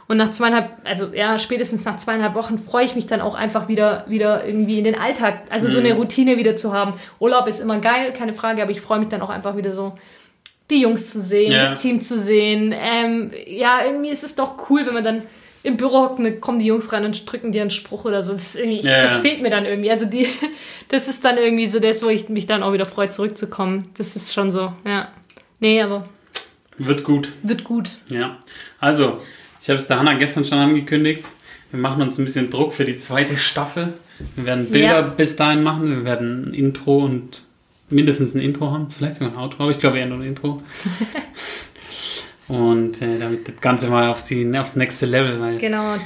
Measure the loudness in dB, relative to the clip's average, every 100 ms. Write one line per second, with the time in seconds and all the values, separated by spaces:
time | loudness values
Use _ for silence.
0 | -2 2 2 2 2 2 0 -8 -8 -6
1 | -4 -2 0 0 -2 -2 -2 -2 -4 -4
2 | -4 -2 0 -2 -4 -6 -2 0 2 0
3 | -2 -2 -2 -4 -2 -2 -2 2 2 2
4 | -2 0 2 2 0 0 0 2 2 0
5 | -2 0 0 -2 -6 -2 2 4 4 2
6 | 2 2 4 4 4 2 0 0 -2 -4
7 | -14 -2 2 4 2 -2 -2 0 2 2
8 | 0 -4 -6 -4 -2 0 -2 -4 -2 0
9 | 0 -4 -6 -6 -6 -4 -4 -4 -6 -10
10 | -20 -20 _ _ -20 -18 0 4 4 2
11 | -4 -8 0 4 6 6 4 2 0 0
12 | -2 -2 2 4 4 2 0 -2 -2 0
13 | 0 -2 -4 -10 -10 0 2 4 2 -2
14 | -4 -4 -6 -4 -4 -6 2 2 2 0
15 | 0 -2 -6 -18 -20 -8 -4 0 4 4
16 | 4 2 -2 -2 -2 0 2 2 0 -2
17 | -2 -4 -8 -8 -4 -2 -2 -4 -8 -8
18 | -2 -2 -2 -4 -6 -4 -2 0 4 6
19 | 6 4 2 2 0 0 0 -2 0 0
20 | 0 0 0 0 -8 -8 -16 -18 -4 -2
21 | -2 0 2 4 2 2 0 2 2 2
22 | 2 0 -2 -4 -2 0 0 0 -2 -2
23 | -2 -2 -4 -4 -8 -4 -4 -4 -6 -8
24 | -6 -4 -4 -2 0 -2 -4 -6 -4 -4
25 | -6 -14 _ -20 _ _ 2 4 2 -4
26 | -8 -18 _ -14 -14 _ _ -4 0 0
27 | 2 0 0 -6 -4 -4 -2 -4 -4 -10
28 | -8 -4 -4 -6 -18 -20 -20 0 2 4
29 | 2 0 -12 -20 -20 -8 -2 0 2 4
30 | 4 4 2 0 0 4 4 2 2 2
31 | 2 0 -8 -20 -20 -20 _ -2 0 0
32 | 0 0 -2 0 -2 0 0 0 -2 -2
33 | -2 0 0 0 0 -2 -4 -4 -6 -8
34 | -16 -16 -12 -6 -2 -2 2 4 6 6
35 | 2 2 0 2 2 4 2 2 0 0
36 | 0 -2 -2 -4 -4 0 0 0 2 4
37 | 4 0 -6 -16 -20 _ _ _ _ 4
38 | 4 4 0 0 -2 -2 -2 -2 -6 -4
39 | -6 -4 -6 -6 -8 -2 -2 2 2 2
40 | -2 -6 -8 -6 -6 -6 -12 -10 -8 -6
41 | -6 -8 -12 -12 -12 -12 -14 -20 -18 -12
42 | -10 -10 -12 -16 -6 0 4 4 2 -2
43 | -4 -2 -4 -6 -8 -2 0 2 2 2
44 | 2 0 -4 -2 0 -2 -2 -2 -2 0
45 | 0 2 2 0 -4 -4 -4 -2 -4 -4